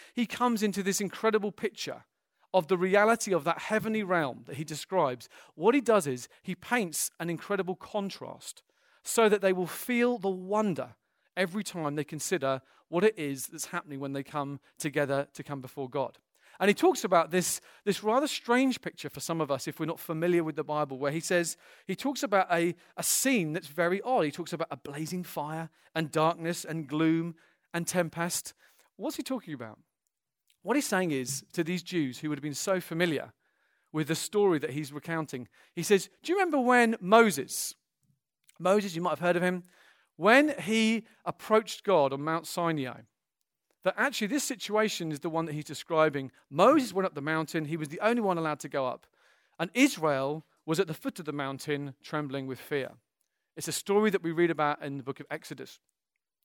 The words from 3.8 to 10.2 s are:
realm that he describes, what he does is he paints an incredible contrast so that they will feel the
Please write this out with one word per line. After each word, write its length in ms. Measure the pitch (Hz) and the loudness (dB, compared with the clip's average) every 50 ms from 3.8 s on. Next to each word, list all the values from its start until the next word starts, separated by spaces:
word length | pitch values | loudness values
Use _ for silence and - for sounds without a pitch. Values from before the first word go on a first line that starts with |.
| 185 220 220 214 208 | 0 0 -2 -2 0
realm 400 | 175 180 170 151 131 120 113 117 | 0 0 0 0 0 -4 -8 -14
that 120 | - - | -12 -10
he 60 | 113 160 | -10 -8
describes, 680 | 147 156 143 - - 190 185 156 135 123 117 - - - - - - _ | -8 -10 -10 -6 -2 0 2 2 2 0 -4 -12 -18 -20 -20 -20 -20 _
what 180 | - 160 220 247 | 0 2 4 4
he 80 | 285 | 4
does 240 | 220 233 220 202 160 | 4 4 4 4 4
is 240 | 143 127 123 - - _ _ - | 0 -4 -6 -8 -14 _ _ -10
he 100 | 190 175 | -10 -10
paints 560 | - - - 240 247 208 170 151 - - - _ - | -8 -4 -2 0 0 0 0 -2 -4 -6 -6 _ -6
an 80 | 170 | -6
incredible 480 | 170 170 151 - - 202 190 180 175 185 | -4 -4 -6 -4 -4 -4 -2 -2 -4 -6
contrast 880 | - - - - 208 196 190 - - - 85 87 - - - - - _ _ _ _ _ _ _ _ - | -10 -8 -8 -6 -6 -6 -6 -8 -10 -14 -14 -14 -16 -16 -18 -18 -18 _ _ _ _ _ _ _ _ -10
so 240 | - - 233 226 214 | -2 2 4 6 6
that 120 | 214 202 | 6 4
they 100 | 190 190 | 2 2
will 140 | 190 180 180 | 2 0 -2
feel 540 | 160 - - - - 247 240 240 247 247 | -4 -6 -8 -4 -2 2 2 2 2 2
the 100 | 226 | 0